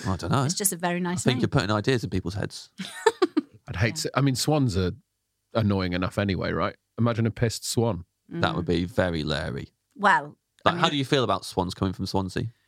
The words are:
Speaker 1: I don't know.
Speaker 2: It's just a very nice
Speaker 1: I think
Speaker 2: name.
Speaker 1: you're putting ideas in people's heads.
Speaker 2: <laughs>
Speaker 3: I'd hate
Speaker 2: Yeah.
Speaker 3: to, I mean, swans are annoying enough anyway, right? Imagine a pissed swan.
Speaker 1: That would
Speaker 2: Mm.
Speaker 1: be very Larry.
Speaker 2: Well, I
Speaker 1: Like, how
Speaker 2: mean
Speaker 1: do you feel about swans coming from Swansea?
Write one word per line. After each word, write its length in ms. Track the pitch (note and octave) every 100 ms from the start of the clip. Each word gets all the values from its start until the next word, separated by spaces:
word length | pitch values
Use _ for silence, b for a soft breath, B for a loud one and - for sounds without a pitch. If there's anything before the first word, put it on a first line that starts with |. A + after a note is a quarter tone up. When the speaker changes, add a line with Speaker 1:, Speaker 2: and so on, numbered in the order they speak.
| -
Speaker 1:
I 100 | F2+
don't 140 | E2+
know. 140 | C3+
Speaker 2:
It's 100 | C3+
just 180 | F#3 G3+
a 40 | E3+
very 240 | F3 F3
nice 180 | F3+ F3
Speaker 1:
I 20 |
think 140 | - B2
Speaker 2:
name. 40 |
Speaker 1:
you're 60 | A#2
putting 220 | - F#2
ideas 320 | G#2+ G#2 C3
in 60 | F#2+
people's 240 | F#2 E2+
heads. 360 | G#2 - - - -
Speaker 2:
<laughs> 880 | - - - - - - - - -
Speaker 3:
I'd 80 | E2+
hate 200 | A2+ D#3+
Speaker 2:
Yeah. 60 | -
Speaker 3:
to, 80 | -
I 20 |
mean, 140 | C#3 B2
swans 400 | - D3+ C3 F#2+
are 160 | F#2 - _ _ _ _ _
annoying 380 | A2+ G#2 G2 F2+
enough 260 | F2+ F#2 -
anyway, 340 | G2+ F2 E2+
right? 240 | E2+ F2+ - _ -
Imagine 280 | A#2 A2+ A2+
a 40 |
pissed 340 | - A#2 -
swan. 400 | - - A#2 F2 F2+ _ -
Speaker 1:
That 260 | E3+ F#2 -
would 80 |
Speaker 2:
Mm. 40 | E2
Speaker 1:
be 160 | F2
very 380 | F2 - F#2 E2
Larry. 480 | D2 D2 D#2+ - - _ _ -
Speaker 2:
Well, 400 | G3+ E3+ C#3+ - _ _
I 60 | -
Speaker 1:
Like, 60 | F3
how 40 |
Speaker 2:
mean 60 | E3+
Speaker 1:
do 40 | D3
you 80 |
feel 200 | C3 C#3+
about 200 | A2+ G2
swans 300 | - - F2+
coming 180 | - G2
from 140 | F#2 F#2+
Swansea? 400 | G2 F#2+ - A2+ -